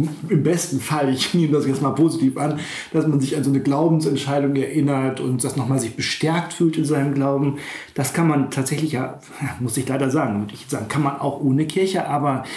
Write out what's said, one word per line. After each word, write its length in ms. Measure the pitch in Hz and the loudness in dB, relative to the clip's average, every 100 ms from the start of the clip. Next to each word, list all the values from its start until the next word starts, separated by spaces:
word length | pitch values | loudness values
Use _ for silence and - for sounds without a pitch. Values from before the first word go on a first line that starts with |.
| 156 - - | -2 -4 0
im 140 | 170 | 2
besten 360 | 147 170 - 135 | 4 0 0 -4
Fall, 300 | 110 151 139 | -2 0 0
ich 220 | 131 - | 0 0
nehme 200 | 175 156 | 2 4
das 120 | 143 123 | 2 2
jetzt 160 | 135 | 0
mal 140 | 143 113 | 0 4
positiv 420 | 160 - 131 - | 2 4 0 2
an, 220 | 147 151 - - - | -2 -2 -6 -10 -4
dass 140 | 160 151 | 0 2
man 120 | 139 | 2
sich 160 | 131 151 | 2 0
an 80 | |
so 60 | 139 | 2
eine 100 | 135 | 2
Glaubensentscheidung 960 | 139 143 165 156 143 135 139 143 139 139 | 2 2 4 4 2 0 0 0 2 0
erinnert 640 | 135 156 143 135 135 131 | 0 0 2 2 0 -2
und 240 | 131 127 | -2 -2
das 120 | 139 143 | -2 -2
nochmal 240 | 120 135 | 0 0
sich 160 | 113 - | -2 -4
bestärkt 580 | - - 156 170 165 | -6 -2 0 0 -2
fühlt 240 | - 165 151 | 0 0 2
in 80 | 143 | 0
seinem 300 | 147 143 139 | 2 0 0
Glauben. 420 | 139 139 139 139 - - - - | 2 2 0 -2 -6 -12 -10 -4
Das 180 | 135 | -2
kann 140 | 170 165 | 2 2
man 240 | 139 - | 2 0
tatsächlich 400 | 135 131 147 156 | -2 -2 -2 -2
ja, 260 | 147 131 - - - 139 - | -2 -4 -8 -16 -8 -8 -4
muss 180 | 123 135 | -4 -2
ich 120 | 131 | -2
leider 220 | 135 135 | 0 0
sagen, 300 | 151 127 101 | 0 0 -2
würde 120 | 104 | -4
ich 140 | - - | -8 -8
sagen, 180 | - 104 | -6 -4
kann 140 | 143 | 0
man 180 | 139 - | 0 0
auch 220 | 139 - | -4 0
ohne 240 | 139 135 156 | 2 2 2
Kirche, 420 | 185 190 190 143 | 0 0 0 0
aber 360 | 147 147 127 - | 0 0 -2 -4